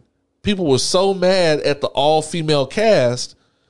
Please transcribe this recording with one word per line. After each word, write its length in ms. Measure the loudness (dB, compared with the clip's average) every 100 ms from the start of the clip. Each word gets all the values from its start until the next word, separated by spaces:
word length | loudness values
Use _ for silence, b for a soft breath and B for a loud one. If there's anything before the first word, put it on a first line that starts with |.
| _ _ _ _
people 240 | -4 -2 0
were 120 | 0
so 360 | 2 0 0
mad 460 | 0 0 2 0 0
at 200 | -2 -2
the 60 | -4
all-female 800 | 0 2 0 -2 -6 -2 -2 -2
cast, 680 | 0 2 2 2 -2 -8 _ _ _